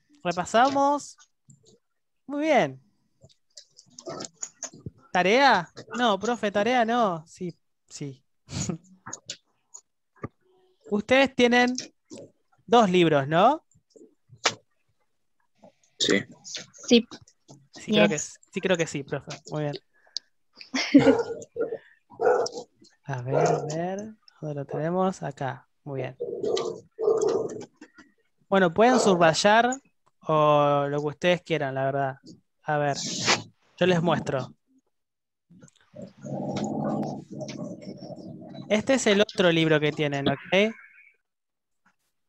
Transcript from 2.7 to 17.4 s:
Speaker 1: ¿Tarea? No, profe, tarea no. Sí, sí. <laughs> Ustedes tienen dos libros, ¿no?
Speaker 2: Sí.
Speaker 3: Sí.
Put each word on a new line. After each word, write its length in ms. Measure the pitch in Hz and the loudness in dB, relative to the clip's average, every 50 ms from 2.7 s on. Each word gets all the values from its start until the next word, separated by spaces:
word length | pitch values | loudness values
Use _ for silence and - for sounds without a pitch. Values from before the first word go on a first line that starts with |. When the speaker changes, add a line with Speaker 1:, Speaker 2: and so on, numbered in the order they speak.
| 135 135 _ _ _ _ _ _ _ _ - - _ _ _ _ _ - - _ _ - _ _ _ - - - - - - - _ _ - - - _ - - - - - - - _ _ _ - | -2 -8 _ _ _ _ _ _ _ _ -20 -20 _ _ _ _ _ -20 -20 _ _ -20 _ _ _ -18 -16 -14 -12 -12 -12 -14 _ _ -18 -18 -16 _ -18 -18 -18 -18 -18 -20 -20 _ _ _ 0
Speaker 1:
¿Tarea? 560 | 185 180 180 214 254 285 269 233 190 165 - _ - - - - | 2 2 4 4 4 6 6 4 4 2 -2 _ -18 -16 -10 -4
No, 220 | 226 247 233 202 190 | 0 0 2 2 0
profe, 320 | 202 214 240 214 - 208 | 0 -4 -4 -2 -2 -2
tarea 340 | 196 208 202 226 254 254 233 | 0 0 0 2 2 2 2
no. 400 | 220 233 247 233 202 175 160 160 | 2 2 0 0 0 -2 -4 -8
Sí, 300 | - - - 185 175 165 _ _ _ _ _ _ _ | -14 -14 -12 -10 -10 -10 _ _ _ _ _ _ _
sí. 360 | - - 151 139 135 - _ _ _ _ _ - | -14 -12 -12 -12 -12 -14 _ _ _ _ _ -12
<laughs> 320 | - - - - 165 165 - 185 185 185 _ - - - _ - - - _ _ _ _ _ _ - - - _ _ _ _ _ _ _ - - _ _ _ _ _ _ _ _ _ _ _ - | -8 -6 -6 -6 -6 -8 -12 _ -20 _ _ -16 -16 -16 _ -16 -18 -18 _ _ _ _ _ _ -20 -20 -20 _ _ _ _ _ _ _ -16 -16 _ _ _ _ _ _ _ _ _ _ _ -4
Ustedes 440 | 208 208 208 - 254 262 277 262 - | -4 -4 0 2 2 4 4 2 2
tienen 400 | - 247 240 233 247 247 247 254 254 - - - _ _ _ - - - - _ _ _ _ _ _ _ | 2 4 4 6 4 4 4 0 -4 -8 -14 -18 _ _ _ -20 -18 -18 -20 _ _ _ _ _ _ _
dos 240 | - 190 240 226 196 | 2 4 6 6 6
libros, 380 | 180 180 175 160 151 143 135 139 | 6 4 4 4 4 2 2 2
¿no? 360 | 156 165 190 240 294 320 - _ _ _ _ _ _ - - - _ _ _ _ - - - - - - _ _ _ _ _ _ _ _ _ _ _ _ _ _ _ _ _ _ _ _ - - _ _ _ _ _ - | 2 4 6 4 4 2 -2 _ _ _ _ _ _ -20 -20 -20 _ _ _ _ -12 -6 -4 -4 -4 -4 _ _ _ _ _ _ _ _ _ _ _ _ _ _ _ _ _ _ _ _ -20 -20 _ _ _ _ _ -2
Speaker 2:
Sí. 260 | - - - 202 - - - - - - - - - - _ - - - | 0 0 0 0 -2 -6 -12 -20 -18 -16 -16 -16 -16 -18 _ -16 0 2
Speaker 3:
Sí. 180 | 247 233 226 - - - - - _ _ | 2 2 2 0 -6 -20 -20 -20 _ _